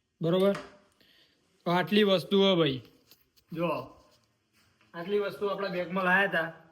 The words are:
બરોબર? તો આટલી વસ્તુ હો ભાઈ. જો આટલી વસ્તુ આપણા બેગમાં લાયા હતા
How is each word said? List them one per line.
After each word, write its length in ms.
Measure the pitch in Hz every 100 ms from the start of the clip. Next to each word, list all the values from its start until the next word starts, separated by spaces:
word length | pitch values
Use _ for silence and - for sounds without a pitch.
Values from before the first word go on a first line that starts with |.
| _ -
બરોબર? 320 | 160 185 196 196 - - _ _ _ _ _ _ _ _ -
તો 60 |
આટલી 320 | 170 180 208
વસ્તુ 400 | 208 185 - 196
હો 120 | 196 180
ભાઈ. 260 | 156 131 - _ _ _ _ _ _
જો 140 | 160 170 139 123 - _ _ _ _ _ _ _ _ _
આટલી 260 | 170 170 208
વસ્તુ 280 | 202 - 202
આપણા 200 | 185 196
બેગમાં 380 | 175 170 185 185
લાયા 180 | 185
હતા 300 | 185 170 160 - -